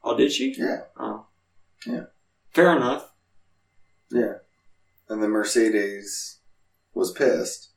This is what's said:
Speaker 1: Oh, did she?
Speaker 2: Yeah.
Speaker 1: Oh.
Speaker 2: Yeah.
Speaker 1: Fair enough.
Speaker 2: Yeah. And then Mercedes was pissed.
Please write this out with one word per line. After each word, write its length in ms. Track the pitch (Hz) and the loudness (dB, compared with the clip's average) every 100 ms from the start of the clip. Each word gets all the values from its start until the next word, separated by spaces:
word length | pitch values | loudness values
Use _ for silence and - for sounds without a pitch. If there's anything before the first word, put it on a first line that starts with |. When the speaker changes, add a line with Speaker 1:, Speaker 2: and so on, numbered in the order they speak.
Speaker 1:
Oh, 140 | 120 117 | -2 2
did 140 | 139 | 2
she? 240 | - 135 - | 2 -4 -2
Speaker 2:
Yeah. 240 | - - - - | -4 -4 -8 -10
Speaker 1:
Oh. 280 | - 214 - _ _ _ _ _ - | -10 -10 -14 _ _ _ _ _ -8
Speaker 2:
Yeah. 180 | 240 - _ _ _ - | -8 -8 _ _ _ -4
Speaker 1:
Fair 240 | - 175 160 | 4 6 6
enough. 360 | 123 139 - _ _ - _ _ _ _ - _ _ | 0 -4 -8 _ _ -20 _ _ _ _ -20 _ _
Speaker 2:
Yeah. 240 | 123 104 - _ _ _ _ _ _ _ | -2 -2 -4 _ _ _ _ _ _ _
And 140 | 107 | -4
then 80 | 107 | 0
Mercedes 1080 | 107 104 123 110 107 101 101 101 - - - _ _ _ _ _ | 0 2 2 4 2 0 -6 -12 -12 -12 -16 _ _ _ _ _
was 180 | - 95 | -4 -4
pissed. 580 | - 135 120 - - - | 2 2 2 -4 -10 -18